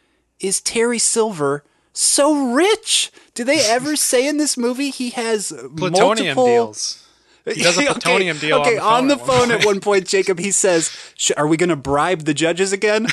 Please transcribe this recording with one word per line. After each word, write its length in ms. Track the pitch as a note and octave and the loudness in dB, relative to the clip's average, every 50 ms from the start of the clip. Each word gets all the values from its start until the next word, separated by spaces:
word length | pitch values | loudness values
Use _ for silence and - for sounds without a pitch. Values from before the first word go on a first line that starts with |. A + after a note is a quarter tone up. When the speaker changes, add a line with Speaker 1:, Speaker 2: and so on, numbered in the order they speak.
| _ _ _ _ _ _ _ _ | _ _ _ _ _ _ _ _
Speaker 1:
is 200 | - G3 F3+ - | -4 -4 -4 -4
Terry 380 | - - - A3+ A3+ A#3+ A#3+ A3 | -4 -2 0 0 0 2 0 0
Silver 680 | - - - A3+ A3 A3 G3 D3+ D3 C#3 C#3+ D3 - _ _ _ _ _ | -2 0 0 0 0 0 0 -2 -2 -2 -2 -2 -6 _ _ _ _ _
so 600 | _ - - - - D4 C#4 D4+ D#4 C#4+ C4+ A#3+ A#3 | _ -4 -2 0 2 2 4 4 2 2 0 0 2
rich? 560 | C#4+ F4 G#4 G#4+ A4 - - - - - - - - - _ _ | 2 4 2 2 0 0 -2 -2 -2 -2 -4 -8 -18 -20 _ _
Do 100 | - A#3+ | -4 -2
they 160 | B3 D4+ D#4 | 0 2 2
ever 360 | A#3 G#3+ A#3 B3+ B3+ D4+ D4+ | 2 2 2 0 0 -2 -2
Speaker 2:
<laughs> 0 | |
Speaker 1:
say 300 | C4+ - - C4+ B3 C4 | -2 0 2 2 2 2
in 100 | D4 D#4 | 2 0
this 200 | D4 D4+ C4 - | 0 -2 -2 -2
movie 340 | B3 A#3+ B3 B3+ B3+ C#4+ C#4 | -2 -2 -2 -2 -2 -4 -6
he 200 | - - B3+ A#3+ | -4 -6 -8 -6
has 380 | - B3 A3+ A3+ A3+ G#3+ F#3 - D#3+ B2 A#2+ B2+ D#3 | -6 -6 -4 -2 -2 -2 -4 -8 -10 -12 -14 -12 -8
Speaker 2:
Plutonium 600 | D#3 F#3 F3+ E3+ F#3+ A3+ - A3 B3 B3 D#3+ C3+ | -6 -4 0 2 2 2 2 2 0 -2 -2 0
Speaker 1:
multiple 100 | B3+ B3+ | 2 2
Speaker 2:
deals. 580 | B3 A#3+ A#3+ A#3 G#3+ G#3+ - - - - - - _ _ _ _ _ _ _ _ | 4 2 2 0 -2 -6 -10 -10 -10 -10 -14 -20 _ _ _ _ _ _ _ _
He 180 | - A3+ D#3 | -8 -6 0
does 160 | D#3+ F3 E3+ F3+ | 0 0 2 2
a 20 | |
Speaker 1:
<laughs> 80 | C#4+ C4+ | 0 0
Okay, 40 | |
Speaker 2:
plutonium 460 | - - - E3 F3+ G3 F#3+ F3 D#3 D3 | 0 -2 -2 0 0 2 0 0 -2 -4
deal 200 | D3+ D3+ D#3 D3 | -2 0 2 2
Speaker 1:
okay, 160 | C#3+ B3 A3+ | 2 2 0
Speaker 2:
on 320 | F#3 E3+ G#3+ A3+ B3 C4 C#4 | 0 2 2 2 2 2 2
the 80 | C#4+ | 0
phone 260 | - - C4+ B3+ B3 | 0 0 0 2 2
Speaker 1:
on 60 | B3 A#3+ | 2 2
the 60 | A#3 | 2
Speaker 2:
at 40 | G3 | 2
one 0 | |
Speaker 1:
phone 0 | |
Speaker 2:
point. 20 | |
Speaker 1:
at 40 | F3+ | 2
one 140 | G#3 G3+ F#3+ | 2 0 0
point, 260 | - G#3 G3+ F#3+ F3+ | 0 0 0 0 0
Jacob, 320 | - G3 F#3+ F#3+ F#3+ F#3 E3 | 0 0 0 0 0 -2 -2
he 120 | F3 G3+ | -2 -2
says, 440 | F#3 - - F#3+ F3 E3 D3+ - - - - - - | 0 2 2 2 2 2 0 -2 -6 -12 -18 -18 -10
"Sh-, 160 | - - - - | -4 -2 -2 0
are 120 | - D3 | 0 2
we 100 | D3+ E3 | 2 2
gonna 200 | D#3 F3+ F3 D#3+ | 2 2 0 0
bribe 480 | C#3+ B2 C3+ C#3 C#3+ D#3 F3 F#3 E3 D3 | -2 -2 0 0 2 2 2 0 -2 -2
the 100 | D#3 C#3+ | -2 0
judges 380 | B2+ D#3+ E3 F3 E3+ G3 F#3+ G3+ | 0 0 0 0 0 -2 -2 0
again?" 320 | G3 A3 G#3+ G#3 A3 A3+ - | 0 0 0 2 2 0 -2